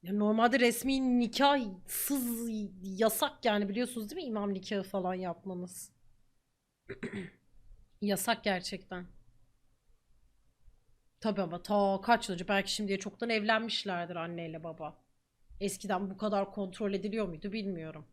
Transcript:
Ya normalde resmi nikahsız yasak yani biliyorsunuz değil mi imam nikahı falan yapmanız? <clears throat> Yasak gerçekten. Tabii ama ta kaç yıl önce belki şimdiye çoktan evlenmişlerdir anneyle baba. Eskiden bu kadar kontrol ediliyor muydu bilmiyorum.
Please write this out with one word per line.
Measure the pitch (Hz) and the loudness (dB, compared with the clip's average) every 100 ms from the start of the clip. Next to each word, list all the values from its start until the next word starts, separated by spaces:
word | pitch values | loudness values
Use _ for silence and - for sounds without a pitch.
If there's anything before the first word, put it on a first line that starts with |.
Ya | 175 | -2
normalde | 208 208 220 233 254 | 2 4 6 6 6
resmi | 240 233 262 269 262 247 | 4 4 0 2 4 4
nikahsız | 240 - 277 285 226 185 - - - 277 240 233 233 220 202 185 | 4 4 6 6 2 -8 -8 -6 0 0 0 -2 -4 -4 -6 -8
yasak | 190 190 220 214 294 - | -10 2 4 4 -2 0
yani | 240 208 202 | 2 2 2
biliyorsunuz | 202 247 247 208 | 0 -2 -2 -8
değil | 320 | -6
mi | 302 | -4
imam | 214 202 | -2 -2
nikahı | 196 190 202 | -4 -2 -4
falan | 190 202 180 | -2 -2 -2
yapmanız? | 185 185 170 - 180 180 - - _ - _ _ _ _ _ _ _ _ | -2 -4 -6 -8 -8 -8 -10 -16 _ -20 _ _ _ _ _ _ _ _
<clears throat> | - - 202 180 _ _ - - - - _ | -10 -8 -8 -10 _ _ -20 -20 -20 -20 _
Yasak | 202 190 - 226 | -2 0 0 0
gerçekten. | 214 185 185 190 - 180 180 - - - - _ _ _ _ _ _ _ _ _ _ _ - - _ _ _ _ | 2 -2 -2 -10 -10 -12 -12 -18 -20 -20 -20 _ _ _ _ _ _ _ _ _ _ _ -20 -20 _ _ _ _
Tabii | 226 196 | -2 0
ama | 180 175 | -2 -4
ta | - 208 196 196 | 0 4 4 2
kaç | 196 233 226 | 4 4 4
yıl | |
önce | 180 180 | -6 0
belki | 196 196 | 0 0
şimdiye | - 208 196 | -2 0 -2
çoktan | 196 - 233 | -4 -6 0
evlenmişlerdir | 226 208 220 226 - 202 175 170 170 | 0 4 2 2 -4 -2 -4 -4 -4
anneyle | 165 170 165 160 | -6 -6 -8 -8
baba. | 165 160 156 - _ _ _ _ _ - | -10 -8 -10 -12 _ _ _ _ _ -4
Eskiden | 196 185 202 185 196 | -4 -4 -2 0 0
bu | 196 | -2
kadar | 214 202 196 | 0 2 0
kontrol | 202 196 185 208 | -2 -6 -2 -2
ediliyor | 196 202 220 202 | 0 -2 -2 -2
muydu | 160 202 | -4 -6
bilmiyorum. | 214 196 180 160 160 - | -4 -4 -4 -8 -12 -16